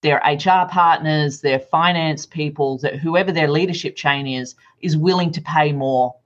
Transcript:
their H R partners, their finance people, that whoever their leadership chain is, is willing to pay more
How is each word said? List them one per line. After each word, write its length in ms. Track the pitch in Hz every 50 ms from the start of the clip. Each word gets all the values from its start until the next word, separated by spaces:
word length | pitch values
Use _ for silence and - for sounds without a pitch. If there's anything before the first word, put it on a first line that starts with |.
| -
their 180 | 156 147 - -
H 220 | 147 147 147 147
R 240 | 185 185 185 180 180
partners, 720 | - 185 175 170 165 - 160 156 156 151 151 147 131 -
their 180 | - 143 135 131
finance 680 | 135 _ - 160 165 175 180 170 165 160 151 151 151 -
people, 500 | - 160 151 147 143 - 143 135 135 127
that 200 | - 139 139 143
whoever 340 | 143 165 165 175 190 190
their 180 | - 170 156 147
leadership 460 | 143 156 175 185 175 175 - 147 -
chain 320 | - - 147 143 139 139 135
is, 280 | 131 127 127 123 - _ _ _ _ _
is 140 | - 185 156
willing 360 | 156 156 175 185 180 180 170
to 100 | 165 165
pay 320 | 156 - 156 156 151 151 147
more 420 | 139 135 135 131 127 127 123 123 _ _